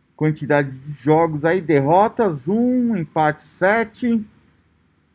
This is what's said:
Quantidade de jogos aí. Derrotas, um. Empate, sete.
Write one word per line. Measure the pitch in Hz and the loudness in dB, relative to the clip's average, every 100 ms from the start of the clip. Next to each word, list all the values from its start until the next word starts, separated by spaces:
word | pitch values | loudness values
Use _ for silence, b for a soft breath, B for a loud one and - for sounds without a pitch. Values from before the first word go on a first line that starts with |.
| _ | _
Quantidade | _ 156 151 147 147 139 131 | _ -4 -4 0 0 0 -8
de | 147 | -16
jogos | 147 147 156 165 147 160 | -6 0 2 2 -2 -2
aí. | 190 | -2
Derrotas, | 156 143 139 180 220 226 208 147 151 | 2 2 4 2 2 0 -2 -2 -4
um. | 220 247 254 240 | -2 0 0 -2
Empate, | 196 156 160 151 151 | -4 -4 0 0 -2
sete. | - - 185 226 226 - 247 226 214 _ _ _ _ _ _ _ _ | -12 -2 0 0 -2 -6 -2 -2 -4 _ _ _ _ _ _ _ _